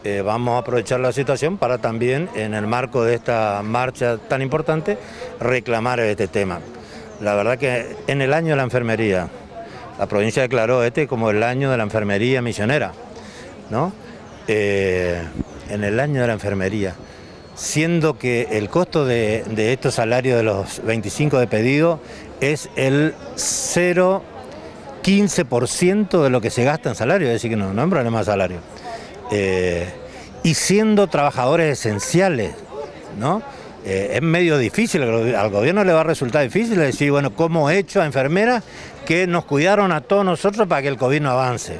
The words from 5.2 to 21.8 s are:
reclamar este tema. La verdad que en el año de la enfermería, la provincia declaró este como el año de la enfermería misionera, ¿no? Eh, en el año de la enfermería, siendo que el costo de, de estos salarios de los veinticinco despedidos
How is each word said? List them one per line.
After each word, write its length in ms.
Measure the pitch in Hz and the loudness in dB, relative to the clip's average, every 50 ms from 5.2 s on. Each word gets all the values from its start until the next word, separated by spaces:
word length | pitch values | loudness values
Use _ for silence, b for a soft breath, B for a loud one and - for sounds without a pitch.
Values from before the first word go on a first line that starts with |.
| B B B B | B B B B
reclamar 580 | 117 120 127 123 107 123 117 113 110 123 123 120 | 0 0 0 0 0 0 -2 0 0 0 0 2
este 300 | 113 107 104 95 104 90 | 0 0 0 0 -2 0
tema. 320 | - 107 101 92 87 85 80 - B B B B B B B B B - | 0 0 0 0 -4 -6 -10 -14 B B B B B B B B B -6
La 140 | 107 104 104 | -2 0 0
verdad 240 | 101 101 113 127 123 | 2 2 2 0 0
que 380 | 143 131 123 120 113 - - - - | 0 0 0 -2 -4 -6 -12 -8 -4
en 160 | - 135 139 | -2 0 0
el 100 | 135 131 | 2 2
año 180 | 147 165 165 160 | 2 2 2 2
de 60 | 151 | 2
la 60 | 139 | 2
enfermería, 680 | 131 120 120 123 120 117 113 110 113 104 95 92 87 - - - - - - - B B B B B B B - | 0 0 0 0 0 0 0 2 2 2 2 0 0 -4 -10 -16 -18 -16 -16 -16 B B B B B B B -6
la 80 | 101 | -4
provincia 360 | - - 101 104 113 - 143 | 0 0 0 0 2 2 0
declaró 420 | 131 120 131 120 110 113 127 127 117 | 0 2 2 0 2 2 2 2 2
este 240 | 120 117 165 151 123 | 2 2 0 -2 0
como 220 | 135 113 113 110 | 0 0 2 2
el 120 | 104 104 | 2 2
año 260 | 113 120 123 131 139 135 | 2 0 0 0 0 0
de 80 | 131 120 | 2 0
la 40 | |
enfermería 580 | 107 101 101 110 104 101 101 101 110 127 135 127 | 0 0 0 -2 0 0 0 2 2 2 2 0
misionera, 520 | 120 120 104 - 104 110 143 151 113 92 - - - - B B B B B B B B B B - - | 0 -2 -4 -2 0 0 0 0 0 -4 -6 -14 -18 -18 B B B B B B B B B B -12 -4
¿no? 220 | 104 117 151 185 202 B B B B B B B - - - | -2 -2 -2 -2 -4 B B B B B B B -20 -12 -4
Eh, 760 | - 107 107 104 101 101 98 98 95 90 92 90 87 87 85 82 82 - - - - - - - - | -2 0 0 2 2 2 2 2 2 0 0 0 0 -2 -4 -6 -8 -8 -8 -8 -8 -10 -16 -10 -8
en 140 | 104 101 | -6 -4
el 160 | 104 101 104 120 | -2 0 0 0
año 220 | 139 147 147 131 | 0 0 0 0
de 80 | 123 117 | 0 0
la 60 | 113 | 0
enfermería, 600 | 101 - 101 101 98 92 95 104 107 98 92 85 - B B B B B B B B B B - | -2 -2 -4 -2 0 -2 -2 0 -2 -4 -4 -6 -10 B B B B B B B B B B -14
siendo 640 | - - - - 147 160 165 175 165 156 160 139 - | -10 -8 -4 0 0 2 2 2 2 2 0 0 0
que 280 | - 127 120 117 123 - | -2 0 0 0 0 0
el 160 | 110 107 104 98 | 0 -2 -2 0
costo 360 | - 165 180 - - 156 143 | 0 0 0 2 2 0 2
de, 380 | 127 120 117 113 104 107 113 101 107 | 2 2 2 2 2 0 -2 -2 -4
de 220 | 110 107 107 110 | -2 0 2 2
estos 220 | 131 131 - 139 - | 0 2 0 0 0
salarios 420 | - 117 110 120 131 127 131 123 | 2 2 2 2 2 4 4 2
de 80 | 117 110 | 4 4
los 400 | 110 101 98 98 - - - - | 2 0 0 -2 -6 -8 -6 -2
veinticinco 560 | 110 113 113 98 101 - - 147 151 143 131 | -2 -2 0 -2 -4 -2 0 0 2 4 2
despedidos 580 | 123 101 - 107 113 127 139 147 | 2 2 2 2 2 2 4 4